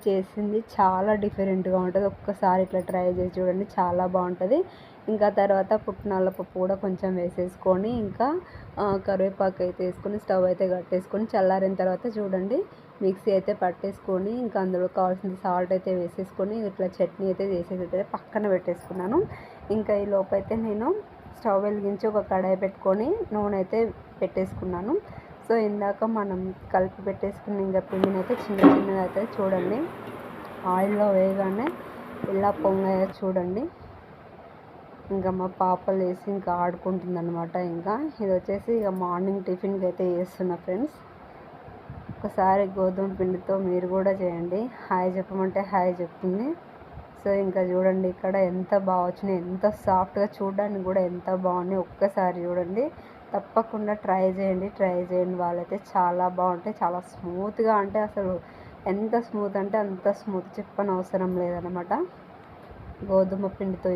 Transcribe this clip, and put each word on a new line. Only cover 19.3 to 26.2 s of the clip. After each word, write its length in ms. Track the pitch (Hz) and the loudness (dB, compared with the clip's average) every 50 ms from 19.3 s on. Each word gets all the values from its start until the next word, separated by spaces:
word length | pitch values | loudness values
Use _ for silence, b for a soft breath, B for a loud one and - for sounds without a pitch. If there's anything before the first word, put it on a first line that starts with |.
| B B B B B B B - 202 220 | B B B B B B B -2 -2 0
ఇంకా 180 | 202 220 208 202 202 | 0 2 0 0 2
ఈ 20 | 208 202 | 2 2
లోపైతే 400 | 196 190 - 196 196 190 - 226 226 226 220 | 2 2 2 0 -2 0 -2 -2 -2 -2 -2
నేను 220 | 202 214 233 302 392 427 - - - - - - - - | -2 0 0 0 0 0 -4 -8 -16 -20 -18 -18 -14 -4
స్టవ్ 200 | - 220 196 196 202 208 | 0 2 2 4 2 2
వెలిగించి 400 | 208 208 196 202 202 196 - 214 | 0 0 0 -2 -2 0 0 0
ఒక 120 | 208 208 196 - | 2 0 0 2
కడాయి 280 | 190 190 190 185 190 185 196 | 2 2 2 2 2 2 0
పెట్టుకొని 460 | 190 - - - 190 190 208 226 294 403 466 381 - 214 | -2 -4 0 2 2 2 4 2 0 0 0 -2 -2 -2
నూనె 260 | 214 202 208 202 190 185 | 0 0 0 0 0 0
అయితే 180 | 185 220 226 226 208 - - - - - - | 0 2 2 2 0 -2 -6 -16 -20 -6 -4
పెట్టేసుకున్నాను. 760 | 185 185 - 190 190 190 - - - 185 180 175 190 226 320 415 B B B B B B B - - - | -4 -2 0 -2 -2 -2 -4 -6 -4 -4 -4 -2 -2 0 0 -2 B B B B B B B -8 -2 2
So, 80 | 226 226 220 208 | 2 4 4 2
ఇందాక 340 | 208 208 202 202 202 - 220 226 226 | 2 0 0 0 0 0 0 0 0
మనం 220 | 220 | 0